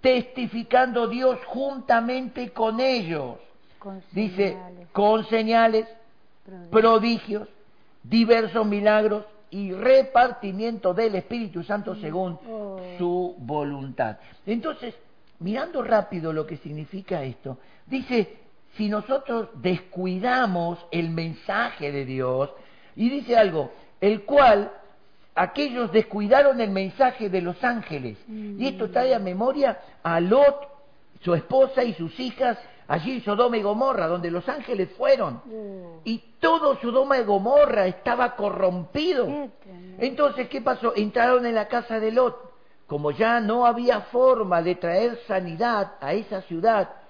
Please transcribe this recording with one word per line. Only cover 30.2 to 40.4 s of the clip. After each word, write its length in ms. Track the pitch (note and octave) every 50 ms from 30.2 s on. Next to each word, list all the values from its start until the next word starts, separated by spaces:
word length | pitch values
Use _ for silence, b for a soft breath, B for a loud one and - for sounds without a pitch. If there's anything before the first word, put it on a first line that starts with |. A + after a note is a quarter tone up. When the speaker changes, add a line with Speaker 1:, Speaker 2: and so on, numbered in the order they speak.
| E3+ F3+ G#3+ C4 C#4+ C#4+ C#4 - - - - - - - - - - - - -
Speaker 1:
su 120 | - F3 F3
esposa 480 | D#3 - - - C4 C4+ C4 C4+ C4 B3+
y 100 | A#3 F#3+
sus 240 | - E3 E3 - -
hijas, 380 | B3+ B3+ - - C4 B3 A3+ - - B B B B B
allí 260 | C#3 E3+ D3+ A3 C4+
en 100 | A#3+ -
Sodoma 340 | G#3 G#3 G3+ A#3+ B3 A#3 A3
y 40 | G#3
Gomorra, 440 | G3+ G#3+ A3 C4 C4+ C4 - E3+ D#3+
donde 220 | E3+ F3 E3+ E3+
los 160 | E3+ F3+ E3+ -
ángeles 420 | - - - - B3 G3+ F#3 - - -
fueron. 440 | A#3+ C4+ C4+ B3 G#3+ D#3 A#2+ A#3 -
Speaker 2:
Mm. 540 | B3 A3 A3 G#3+ G3+ G3 F#3+ F3+ E3+ E3 D#3+ D#3+
Speaker 1:
Y 140 | A3 A3+ A3+ - - - -
todo 360 | - D#4+ E4 E4 D4+ C#4+ C4+ -
Sodoma 380 | - A#3+ A#3 C4 C4+ C#4 C#4 B3+
y 60 | A#3
Gomorra 640 | G3+ G3+ G3 F#3+ A3+ C4+ D4 D4 C4+ A#3 G#3+ F#3+ F#3
estaba 480 | F3+ - - A3 A#3+ A#3+ B3+ A#3+ -
corrompido. 920 | - G#3 G3+ G3 F#3+ G3 F#3 F3+ F3+ E3+ - - C#4+ D#4 F4+ F4+ C4+ A#3
Speaker 2:
Qué 240 | - C#4+ D4 C#4+ A#3+ - - -
tremendo. 340 | G3 F#3 F3 F3+ F#3 F#3 - -
Speaker 1:
Entonces, 440 | C4 C4 A#3 D4 C#4+ C#4 B3+